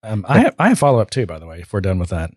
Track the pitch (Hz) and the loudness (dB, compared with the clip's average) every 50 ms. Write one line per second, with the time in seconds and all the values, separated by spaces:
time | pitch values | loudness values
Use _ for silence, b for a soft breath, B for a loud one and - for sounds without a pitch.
0 | - 110 110 104 95 - 135 - 254 - - _ 151 220 262 - - 143 131 117 | -8 -4 -6 -6 -2 2 2 4 4 4 2 _ 2 2 4 4 4 4 4 4
1 | 107 - - 135 120 85 80 78 82 82 80 82 87 _ - 101 92 95 95 90 | 2 0 -2 -4 -4 -4 -6 -14 -14 -18 -18 -18 -16 _ -4 -2 0 0 0 0
2 | 87 85 92 85 82 85 - | -2 -2 -4 -6 -6 -8 -10